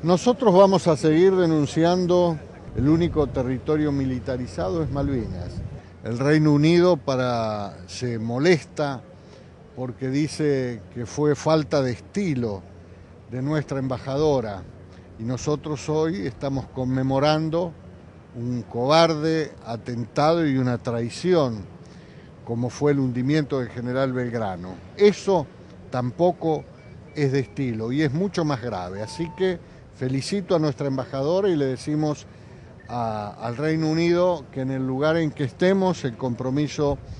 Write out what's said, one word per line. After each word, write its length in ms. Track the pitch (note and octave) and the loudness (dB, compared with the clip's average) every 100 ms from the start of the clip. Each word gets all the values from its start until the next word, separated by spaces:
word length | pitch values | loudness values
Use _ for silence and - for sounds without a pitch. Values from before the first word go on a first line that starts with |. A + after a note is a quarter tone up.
Nosotros 500 | D#3 F3+ - B3 A#3 | 2 2 2 4 6
vamos 360 | F3+ G3 F#3+ - | 8 8 6 2
a 80 | D3 | 2
seguir 380 | D#3+ D#3 F#3 F#3+ | 4 6 6 6
denunciando. 1000 | F3 D#3 C#3+ - E3 F3+ F3+ F3+ F3 D#3+ - - - - | 4 4 2 2 2 2 2 4 4 0 -8 -16 -10 -2
El 120 | C3 | 2
único 380 | D#3+ E3+ D#3 C#3 | 4 2 0 0
territorio 640 | B2+ B2+ B2+ - D#3 D3+ | -2 -2 -4 0 0 2
militarizado 880 | C#3 C3+ B2+ A2+ B2+ B2 - F3+ F3 | 0 -2 -4 -4 -6 -6 -6 -4 -2
es 80 | D3 | -4
Malvinas. 640 | C#3 C#3 C3+ G#2 F#2 G2+ - - - - - | -2 -2 -2 -4 -8 -8 -10 -10 -14 -18 -14
El 140 | A2 A#2+ | -8 -2
Reino 340 | C#3 D#3 D#3 | 4 4 6
Unido 440 | D3 D3+ F3 F3 E3 | 6 6 6 6 4
para, 800 | C3 C3 B2+ A#2+ A2 G#2 G2+ D#2 F2+ | 0 0 0 0 -2 -4 -6 -10 -16
se 320 | - B2 A#2 | -8 -6 -4
molesta 840 | A2+ A#2+ D#3 E3+ - - D3 C3 - - - - - - - - | -4 0 4 2 0 -6 -4 -4 -12 -20 -20 -20 -20 -20 -20 -10
porque 320 | B2+ A2+ C3 | -8 -6 -2
dice 760 | C#3 D3+ - D3+ C3+ B2+ A#2 F2+ | 0 -2 0 0 0 -2 -6 -12
que 140 | - A#2 | -12 -8
fue 280 | - D3+ | 0 2
falta 460 | C#3+ - D#3+ D3 D3+ | 2 4 2 4 2
de 120 | C3 | 2
estilo 680 | A#2+ - G3 G3 C3 A#2 G2 F2 - - - - - - | -2 -6 -4 -2 0 -2 -6 -12 -20 -20 -20 -20 -20 -12
de 100 | B2 | -6
nuestra 380 | C3+ D#3 C#3 C3+ | -2 -2 -2 -4
embajadora, 840 | C3 B2+ - C3+ D#3 C#3 A2+ G2 - - - - - - | -4 -6 -4 0 2 2 0 -8 -12 -18 -20 -20 -20 -10
y 40 | |
nosotros 640 | A2+ B2 - D3+ D#3+ D3 - | -6 -4 -2 -4 -4 -8 -4
hoy 380 | D3+ D#3+ F#3+ E3+ | -2 0 -2 -8
estamos 400 | - C#3 C3+ - | -6 -6 -4 -6
conmemorando 1040 | - B2+ C3 C3 C3+ D3 D#3 D#3+ E3 F3 D#3+ - - - - - | -6 -2 -2 0 2 4 2 0 -2 -4 -8 -20 -20 -20 -20 -16
un 280 | B2 A#2+ B2 | -8 -4 -4
cobarde 880 | G#2+ A#2+ B2+ D#3 E3 D#3 D#3 D#3+ D3+ - | -6 -4 4 6 6 4 0 0 -2 -8
atentado 840 | A2 A#2 A2+ A#2+ A#2 - D3+ E3+ D#3 | -10 -10 -8 -8 -4 0 2 4 2
y 120 | C3 | 2
una 200 | B2+ A#2+ | 0 -2
traición, 840 | - A#2 A#2+ - F3+ F3 C3+ A2 F2+ - - - - - - - | -4 -4 -4 -4 2 2 2 -2 -10 -16 -20 -20 -20 -20 -20 -20
como 240 | - A#2 A#2+ | -8 -4 -4
fue 240 | - D3 | 0 2
el 60 | C#3+ | 2
hundimiento 640 | C3 A#2+ B2+ D3+ D3 C#3 | 0 -2 0 0 0 -4
del 80 | A#2+ | -4
general 440 | - A#2+ B2+ C3+ | -6 -4 -2 0
Belgrano. 600 | B2+ B2 A#2 G#2 F2+ F2+ F#2+ - - | -2 -4 -4 -4 -6 -10 -14 -16 4
Eso 500 | G#3 F#3+ - F#3 C3+ - - - - | 4 4 0 0 0 -12 -20 -20 -8
tampoco 760 | B2+ B2 A#2 F3 F3+ E3 D3+ C3+ - - - - | -6 -4 2 0 2 -2 -2 -6 -20 -20 -20 -14
es 180 | - C#3 | -2 0
de 60 | C#3 | 0
estilo 540 | B2 - C3 A2 A2+ | -2 -4 -4 -4 -4
y 100 | C3+ | 0
es 100 | D#3 | 0
mucho 320 | C#3 G3 F3+ | 0 -2 -2
más 160 | D#3 C3+ | -2 -2
grave. 420 | A#2+ G2+ F2+ F#2+ | -4 -6 -8 -10
Así 280 | G#2+ - E3 F3 | -10 -8 -10 -2
que 240 | F#3 F3 - - - | -2 -2 -10 -20 -20
felicito 600 | - B2+ C3+ - G3+ F3+ F3+ | -8 -4 -4 -2 -4 0 2
a 20 | |
nuestra 300 | D#3 C3+ C#3+ | 2 0 -4
embajadora 600 | C3+ B2 C#3 C#3 F3+ G3+ | -4 -4 -4 0 0 2
y 80 | D#3+ | 2
le 100 | C#3 | 0
decimos 600 | B2+ - D3+ D3+ D3 - - - - - - - | -2 -4 -2 -2 -4 -8 -20 -20 -20 -20 -20 -10
a, 400 | A#2+ A2+ G#2+ G#2 - | -4 -4 -4 -8 -8
al 160 | A2+ A#2+ | -8 -4
Reino 320 | D#3 D#3+ D#3 | 0 0 2
Unido 560 | D#3+ E3+ F3 F3+ E3+ B2+ | 2 4 4 4 0 -6
que 120 | C3+ | -6
en 100 | C3 | -4
el 120 | C3 | -2
lugar 320 | C3 C3 D3+ E3 | -2 0 2 2
en 140 | D#3 | 0
que 140 | - | -2
estemos, 600 | C#3 - F#3 G3 F#3 E3+ | -6 2 2 4 2 0
el 120 | C#3 A2+ | -4 -4
compromiso 840 | B2+ A#2 C3 C3+ D3 - D3 C#3 - - | -4 -4 -2 -2 -2 0 -2 -2 -8 -16